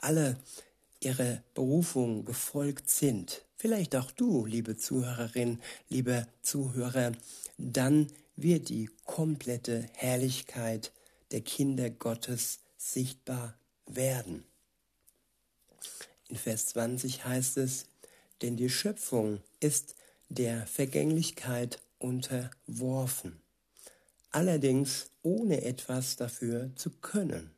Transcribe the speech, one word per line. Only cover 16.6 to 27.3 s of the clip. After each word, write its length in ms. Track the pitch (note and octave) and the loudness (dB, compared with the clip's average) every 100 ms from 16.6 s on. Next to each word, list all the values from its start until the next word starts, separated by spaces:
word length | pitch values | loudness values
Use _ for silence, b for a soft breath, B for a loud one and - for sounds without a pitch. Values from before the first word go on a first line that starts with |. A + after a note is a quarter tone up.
| - | -2
zwanzig 580 | A#2 A#2 B2+ C3 C3 | -2 -2 -2 -4 -4
heißt 320 | B2+ B2+ B2+ C#3 | -2 0 0 0
es, 280 | C3 - - B B B B B | 0 -2 -8 B B B B B
denn 160 | A#2+ A#2+ | -4 0
die 120 | B2 | 0
Schöpfung 720 | - G#3 G#3+ - A#2+ G#2+ G#2 - - | 2 0 -2 0 2 2 0 -8 -2
ist 340 | D3+ - - - B B B | 0 0 -2 -12 B B B
der 400 | B2 A#2 A#2 G#2+ | -2 0 0 -2
Vergänglichkeit 1120 | - C3+ D3 D3+ D#3+ E3 - B2+ A#2+ B2 - - - | -2 2 4 4 4 2 -2 -2 -2 -2 -6 -16 -6
unterworfen, 1400 | B2+ B2+ B2+ B2+ A#2+ - - A#2 B2+ C3 C3 - F2+ D#2+ _ _ _ B B B B B _ | -2 -2 -2 -4 -4 -10 -10 -4 0 0 0 -2 -6 -12 _ _ _ B B B B B _
allerdings 800 | D3 F#3 D#3+ C3+ C3 C3+ - - _ | 2 4 4 4 4 2 -2 -6 _
ohne 400 | D#3+ G#3+ A3 C#3+ | 0 2 2 2
etwas 560 | A#2+ B2+ - B2+ C3 - | 0 -4 -4 -2 -2 -2
dafür 580 | A#2+ - A#2 A#2 C3 C3 | -4 -4 -2 -2 -4 -6
zu 140 | E3 | -8
können. 640 | - - G#3 E3+ | -8 -2 0 0